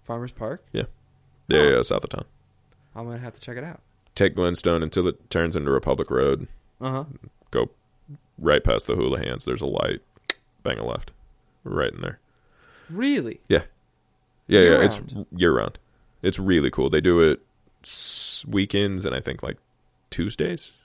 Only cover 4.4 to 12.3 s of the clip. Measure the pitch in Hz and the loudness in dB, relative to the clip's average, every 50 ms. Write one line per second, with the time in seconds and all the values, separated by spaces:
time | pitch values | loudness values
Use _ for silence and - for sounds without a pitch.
4.4 | 90 87 87 - - 90 85 82 80 78 - 95 90 90 - _ _ _ - 87 | 0 0 0 0 0 0 2 2 0 -2 0 0 0 0 -2 _ _ _ -2 0
5.4 | 82 82 82 78 71 69 67 64 - 69 65 69 69 - - 64 67 69 69 - | 0 0 -2 -2 0 2 0 2 2 0 -2 -2 -2 -2 0 2 2 2 0 0
6.4 | - - - - _ _ _ _ 123 131 131 135 147 151 135 - - - _ _ | -4 -14 -16 -20 _ _ _ _ -8 -6 -6 -6 -8 -12 -16 -20 -20 -20 _ _
7.4 | _ _ - - 58 - _ _ _ _ _ _ _ - 147 - _ _ _ - | _ _ -2 -2 -2 -2 _ _ _ _ _ _ _ -20 -20 -20 _ _ _ -4
8.4 | 76 76 76 - - - 55 55 - - - - - 65 65 - - - 62 - | 2 2 2 4 4 2 0 0 0 -2 -2 0 0 0 -2 -2 -4 -6 -8 -8
9.4 | - - 64 58 71 65 50 50 - - 50 - _ _ _ _ _ - - _ | -6 -6 -6 -4 -4 -4 -2 -2 -2 -2 -4 -6 _ _ _ _ _ -10 -10 _
10.4 | _ _ _ _ _ - 60 52 53 62 - - - - - _ - _ _ _ | _ _ _ _ _ -6 -6 -4 -6 -6 -6 -8 -8 -10 -16 _ -20 _ _ _
11.4 | _ _ _ _ _ - - - 69 57 50 50 50 50 - _ _ _ | _ _ _ _ _ -6 -4 -2 -2 -2 -4 -6 -10 -10 -10 _ _ _